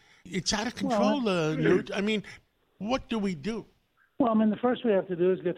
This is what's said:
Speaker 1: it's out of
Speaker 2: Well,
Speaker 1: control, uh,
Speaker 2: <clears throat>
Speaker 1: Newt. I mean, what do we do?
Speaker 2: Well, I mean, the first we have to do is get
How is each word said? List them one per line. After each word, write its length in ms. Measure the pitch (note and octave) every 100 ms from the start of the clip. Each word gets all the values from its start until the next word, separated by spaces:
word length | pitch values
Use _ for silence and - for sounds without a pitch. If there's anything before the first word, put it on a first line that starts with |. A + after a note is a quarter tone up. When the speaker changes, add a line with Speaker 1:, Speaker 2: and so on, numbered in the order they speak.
| _ _
Speaker 1:
it's 280 | F3+ F3+ -
out 120 | G#3+ A#3
of 140 | -
Speaker 2:
Well, 100 | C4
Speaker 1:
control, 380 | G#3 - C#4+ A3
uh, 260 | F3+ D#3
Speaker 2:
<clears throat> 120 | D#3 -
Speaker 1:
Newt. 240 | F3+ -
I 60 | G3
mean, 220 | G#3 G#3+ - - _ _ _ -
what 320 | G#3 C4 -
do 80 | A3+
we 160 | G3
do? 320 | D3+ E3+ A3+ - _ _ _ _ -
Speaker 2:
Well, 120 | A#3+
I 40 |
mean, 140 | A3 G#3+
the 80 | G3
first 260 | B3 A#3
we 80 | A#3
have 160 | F#3+ F#3+
to 80 | E3+
do 160 | F#3
is 80 | F#3
get 160 | E3+